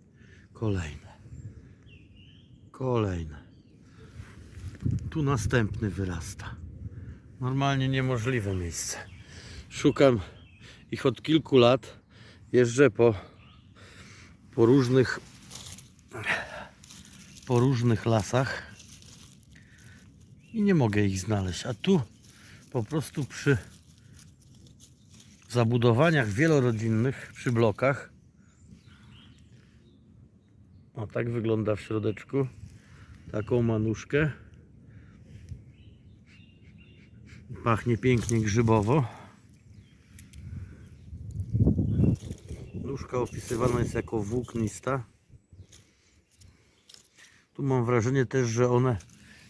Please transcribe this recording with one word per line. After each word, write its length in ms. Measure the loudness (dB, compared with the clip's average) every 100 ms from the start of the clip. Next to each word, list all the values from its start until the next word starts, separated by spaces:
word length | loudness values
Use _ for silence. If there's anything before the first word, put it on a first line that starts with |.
| -20 -20 -20 -20 -20
Kolejne. 600 | -6 -2 -2 -4 -10 -18 -20 -20 -16 -16 -18 -20 -20 -20 -20 -20 -20 -20 -20 -20 -20 -20
Kolejne. 720 | -8 -2 0 0 -2 -6 -12 -20 -20 -20 -20 -20 -20 -20 -18 -18 -20 -20 -14 -14 -6 -4 -4 -4
Tu 140 | -4
następny 640 | 0 0 2 0 0 -2 -4
wyrasta. 680 | -4 -6 -6 -10 -12 -14 -14 -16 -14 -14 -14 -16 -18 -18 -8
Normalnie 500 | -4 0 2 2 0
niemożliwe 680 | 0 0 0 0 -2 0 -2
miejsce. 420 | -4 -6 -8 -8 -12 -20 -20 -20 -18 -18 -16
Szukam 500 | 0 2 6 4 4 -2 -16 -20 -20 -20 -20 -12
ich 140 | -2 -2
od 160 | -2
kilku 360 | 0 0 4 6
lat. 420 | 6 4 -2 -20 _ -20 -20 -20 0
Jeżdżę 400 | 2 4 6 4
po, 240 | 6 4 4 -6 -20 -20 -20 -20 -20 -20 -20 -20 -20 -20 -20 -6 4
po 100 | 6
różnych, 540 | 6 6 4 2 -2 -10 -20 -16 -14 -12 -16 -18 -20 -16 -10 -6 -6 -8 -14 -16 -20 -20 -18 -18 -20 -20 -14 0
po 120 | 2
różnych 460 | 2 2 2 2 2
lasach 640 | 0 2 0 -2 -4 -12 -18 -20 -20 -20 -20 -20 -20 -20 -20 -20 -20 -20 -20 -20 -20 -20 -20 -8
i 80 | 0
nie 140 | 4 4
mogę 300 | 4 4 2
ich 140 | 0
znaleźć. 460 | -2 -2 -2 -6 -8
A 80 |
tu 280 | -4 2 2 2 -10 -20 -20 -20 -20 -8
po 120 | -6
prostu 420 | -4 -4 -6 -6 -8
przy 320 | -2 2 2 0 -18 -20 -20 -20 -20 -20 -20 -20 -20 -20 -20 -20 -20 -20 -20 -20 -20 -4
zabudowaniach 800 | 0 2 4 4 6 4 4 2
wielorodzinnych, 1040 | 2 4 4 2 0 0 0 0 -2 -12 -8
przy 160 | -2
blokach. 640 | 2 2 2 0 -2 -6 -20 _ _ -20 _ -20 -20 -20 -20 -20 -20 -20 -20 -20 -20 -20 -20 -20 -20 -20 -20 -20 _ _ _ -20 -20 -18
O, 140 | -12 -8
tak 240 | -4 -2
wygląda 440 | -2 0 0 0 -2
w 60 |
środeczku. 640 | -2 -4 -2 -6 -4 -2 -2 -6 -20 -20 -20 -20 -20 -20 -10
Taką 300 | -6 0 2
ma 180 | 2 2
nóżkę. 520 | 0 -4 -2 0 0 -2 -16 -20 -20 -20 -20 -20 -20 -20 -20 -20 -18 -18 -20 -20 -20 -20 -20 -20 -20 -20 -20 -20 -20 -20 -20 -20 -20 -20 -20 -20 -18 -4
Pachnie 340 | 0 0 0 0
pięknie 440 | 2 2 2 2
grzybowo. 680 | 2 0 2 2 2 0 0 -6 -20 -20 -20 -20 -20 -20 -20 -20 -20 -20 -20 -18 -16 -14 -16 -20 -20 -20 -20 -18 -14 -12 -4 2 2 2 2 2 2 2 -4 -14 -14 -14 -12
Nóżka 440 | -10 -8 -10 -6 -4
opisywana 640 | -4 -6 -4 0 2 2
jest 140 | 0
jako 300 | -4 -4 -4
włóknista. 800 | -4 -4 -4 -4 -4 -4 -4 -4 -6 _ _ -20 _ -20 -20 -20 _ _ _ _ _ -20 -20 _ _ _ _ -20 _ _ -20 _ _
Tu 100 | -6
mam 220 | 0 0 2
wrażenie 400 | 2 2 0 0
też, 220 | 0 0
że 220 | 2 4
one 280 | 4 2 0 -6 -20 -20 -20